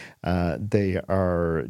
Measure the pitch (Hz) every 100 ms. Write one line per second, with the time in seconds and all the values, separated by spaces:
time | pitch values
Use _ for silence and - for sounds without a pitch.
0 | - - - 90 87 76 101 107 98 90
1 | - 95 92 87 85 80 60